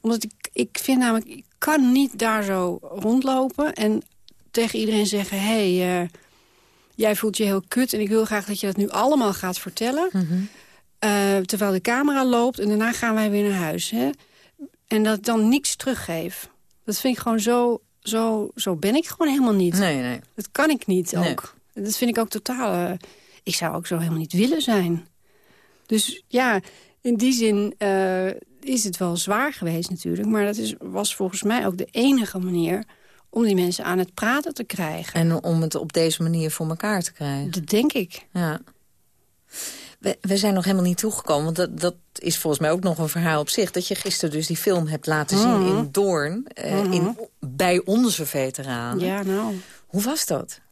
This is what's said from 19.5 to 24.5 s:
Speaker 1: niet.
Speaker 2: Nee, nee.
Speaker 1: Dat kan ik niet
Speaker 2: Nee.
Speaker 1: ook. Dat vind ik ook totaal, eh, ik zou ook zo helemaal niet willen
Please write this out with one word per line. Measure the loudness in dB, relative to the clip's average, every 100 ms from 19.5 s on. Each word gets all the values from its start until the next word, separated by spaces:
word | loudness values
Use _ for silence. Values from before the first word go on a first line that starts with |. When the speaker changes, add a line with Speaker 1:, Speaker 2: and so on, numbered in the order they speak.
Speaker 1:
niet. | 4 4 4
Speaker 2:
Nee, | 2 0
nee. | -2 -6 -10 -12
Speaker 1:
Dat | -6
kan | 0 2
ik | 2 2
niet | 0 2
Speaker 2:
Nee. | 0 0
Speaker 1:
ook. | -2 -10 -20 _
Dat | -10 -6 0
vind | 0
ik | 0
ook | -2
totaal, | -4 -6 -4 -2
eh, | 0 -2 -6 -12 -20 _ -14
ik | -6 -4
zou | -2 -4
ook | -4
zo | -2
helemaal | 0 -2
niet | 0
willen | 2 2